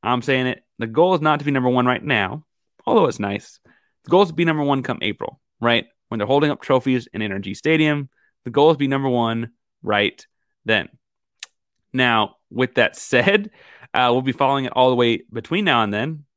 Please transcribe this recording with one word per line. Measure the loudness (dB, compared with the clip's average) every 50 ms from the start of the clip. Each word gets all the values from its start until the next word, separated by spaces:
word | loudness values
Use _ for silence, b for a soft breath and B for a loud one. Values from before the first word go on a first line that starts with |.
| -2
I'm | -2 -2 -2 0
saying | -2 -2 0 0
it. | -2 -4 -6 _ _ _ _
The | -10 -6
goal | 2 2 2 4 2
is | 2
not | 2 0 0 0
to | 0
be | -2 -2
number | 0 2 2
one | 2 2 2
right | 2 0 0 0
now, | -2 -2 0 -2 -2 -6 -10 -16 _ _ _ _ _ _ _ _
although | 0 2 2 2
it's | 2 0 -4
nice. | -6 -6 -6 -8 -10 -14 -20 _ _ b b b b b b b _
The | 2
goal | 4 4 4
is | 2
to | 0
be | -2 -2
number | -2 0 -2 0
one | 0 0 0 0
come | -4 -6 -6 -4
April, | -6 -6 _ -10 -12 -12 _ _ _ _ _
right? | 0 2 2 2 0 _ _ _ _ _
When | -6 -6
they're | -2
holding | 0 2 2 2 0
up | -2 -4
trophies | -2 0 0 0 2 0 -2 -2 -2 -6 _
in | -6 -6
N | -6
R | -6 -6
G | -8 -8 -10
Stadium, | -6 -2 0 2 2 2 0 0 -2 -6 -10 _ _ _ _ _ _ _
the | -4
goal | 0 4 4 4
is | 4
to | 4
be | 0 -2
number | -2 -2 0 0
one | 0 0 0 0 -2 -4 -6 -8 _ _ _ _ _ _ -6
right | -2 0 0 0 0 -2 -6 -20 _ _ _ _ _ _ _ _
then. | -2 -2 -2 -2 -4 _ _ _ _ _ _ _ _ _ _ -20 -20 _ _ _ _ _ _ _ _ _
Now, | 0 0 2 2 2 0 -2 _ _ _ _
with | -4 -4 -4 -2 _
that | 0 0 0 0
<laughs> |
said, | -6 -10 -2 0 2 2 2 2 0 -2 -4 B B B B B B B B _
uh, | 0 2 2
we'll | 2 0 0
be | -2 -2
following | 0 0 0 0 -2 -4
it | -4 0
all | 2 4 4
the | 4
way | 4 2 2 2 -2 -4 _ -12
between | -12 -8 -4 -4 -2 0
now | 2 2 2 2
and | 0 -2
then | -4 -4 -4 -6 -10 -14 _ _